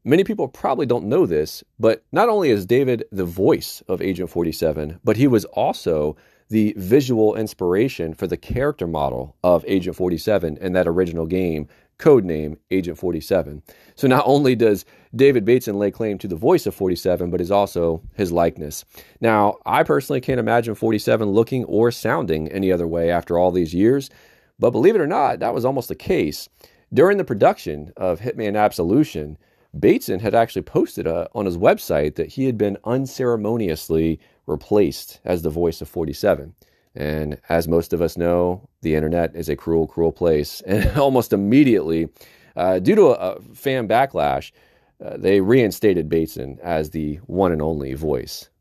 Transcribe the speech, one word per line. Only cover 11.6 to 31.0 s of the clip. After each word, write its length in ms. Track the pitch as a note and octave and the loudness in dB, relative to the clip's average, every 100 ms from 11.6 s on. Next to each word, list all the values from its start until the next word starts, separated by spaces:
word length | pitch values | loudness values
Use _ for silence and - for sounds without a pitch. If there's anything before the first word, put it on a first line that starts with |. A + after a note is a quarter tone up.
| D2 _ _ _ | -8 _ _ _
codename 580 | D#3+ C3 F#2 D#2 D2+ D#2 - | 4 4 4 -4 -6 -10 -4
Agent 260 | F#2+ F2 D#2 | -4 -4 -6
forty-seven. 640 | F2+ E2 - F#2+ D2 D2 - - _ - | -6 -6 0 -2 -2 -12 -20 -20 _ -2
So 120 | C3+ | 2
not 160 | B2+ B2 | 2 4
only 300 | C#3+ C3 A2+ | 4 4 4
does 300 | A2+ G2 - _ _ | 2 2 -4 _ _
David 300 | A#2 C#3 B2+ | 4 4 6
Bateson 340 | G2+ B2+ A2+ G2+ | 2 2 2 -2
lay 140 | G2+ | -2
claim 260 | G2+ A2 F#2+ | -2 -6 -6
to 80 | G2+ | -8
the 80 | E2 | -2
voice 280 | C3+ F3+ G2 | 2 2 0
of 80 | |
forty-seven, 560 | - F#2+ F2 F#2 F2 F2 | -2 -2 0 0 -2 -2
but 120 | F2+ | -4
is 100 | F2 | 0
also 500 | G2+ G2 F2 E2+ D#2+ - - | 0 0 0 -2 -2 -8 -6
his 160 | F2+ | -2
likeness. 540 | E2+ E2+ E2 D2+ - - - - - | 2 0 -2 -14 -14 -18 -20 -20 -4
Now, 380 | A2+ G#2+ G#2 - - | 0 4 2 0 -2
I 180 | B2+ | 0
personally 380 | D#3+ C#3+ - C3+ | 2 0 0 -4
can't 180 | C3 B2+ | -2 -2
imagine 360 | A2+ A#2+ A#2 G#2 | 2 0 0 -2
forty-seven 540 | A2+ G#2+ - A2+ G#2 | 0 0 0 0 2
looking 360 | G#2 A2+ C3 G#2+ | 2 2 0 -2
or 260 | G#2 A#2 | 2 2
sounding 560 | A#2 A2 D3+ F#2 D#2 D#2 | 0 -4 -2 -2 -2 -2
any 240 | F#2+ F#2+ | -2 0
other 160 | F2 E2 | 0 0
way 240 | E2+ E2 | 0 0
after 260 | F2 - E2+ | 0 0 2
all 140 | F2+ | 2
these 220 | F2+ D#2+ | 2 0
years, 360 | F2 A2 C#3 C3+ _ _ _ _ - | 2 2 2 -2 _ _ _ _ -2
but 140 | A2+ | 0
believe 240 | A2+ F3 A3 | 4 4 4
it 60 | |
or 60 | D3 | 0
not, 320 | A3 C#3 - | 0 0 0
that 140 | A2+ | -4
was 120 | B2+ B2 | -2 -2
almost 240 | C3+ - | -2 -6
the 60 | - | -10
case. 520 | - E3+ D#2 - - _ - _ _ | -2 0 0 -4 -16 _ -20 _ _
During 240 | A2+ F3+ G3+ | 4 4 4
the 60 | |
production 720 | E3 G#2 D3+ G#3 E2+ D2 D#2 - | -2 2 2 2 -8 -10 -12 -4
of 240 | F#2 E2+ | -2 -2
Hitman 380 | B2 - G#2 G#2 | -4 -6 -4 2
Absolution, 800 | G#2 - E2+ B2+ D3 D#2+ D2+ D2+ _ _ _ - | 2 2 0 2 0 -4 -10 -14 _ _ _ 0
Bateson 400 | A#2 F3 - F#2+ | 2 2 0 -4
had 160 | G#2+ A#2 | 0 2
actually 280 | A2+ F#2+ | 0 -4
posted, 440 | - - - - | -4 -2 -2 -4